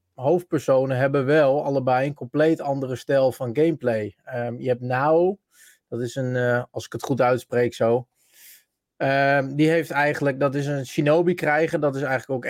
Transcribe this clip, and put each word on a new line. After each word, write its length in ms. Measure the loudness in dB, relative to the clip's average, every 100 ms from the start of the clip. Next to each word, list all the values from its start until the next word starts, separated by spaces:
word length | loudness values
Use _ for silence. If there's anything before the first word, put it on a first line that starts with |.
| _
hoofdpersonen 840 | -6 0 0 0 -2 2 2 2 0
hebben 280 | 0 0 2
wel 380 | 4 4 2
allebei 440 | 0 -2 0 0 0
een 60 |
compleet 480 | -6 -6 0 2 2
andere 340 | -2 -4 -4 -6
stijl 360 | -2 2 2
van 240 | 0 -4 0
gameplay. 600 | 0 0 -2 -2 -4 -10
Ehm, 320 | -12 -8 -8 -6
je 80 | -4
hebt 140 | -4
Nao, 560 | -2 -2 2 2 2 -2 _ _ -20 _ _
dat 120 | -8
is 140 | -6 -6
een, 200 | -4 -2
eh, 280 | 0 0 -4
als 140 | -10 -10
ik 60 |
het 100 | -10
goed 180 | -4 0
uitspreek 520 | 2 0 -2 0 0
zo. 340 | 0 0 0 -2 _ _ _ -20 -20 _ _ _ -4
Ehm, 580 | 0 2 2 2 0 0
die 140 | 2
heeft 220 | 2 0
eigenlijk, 480 | 0 0 0 -2 0
dat 160 | -2 -2
is 100 | -4
een 180 | -4 -4
shinobi 480 | 0 2 4 2
krijger, 460 | 0 0 0 0 0
dat 160 | -2 -2
is 60 |
eigenlijk 300 | -2 -4 -2
ook 140 | -6 -4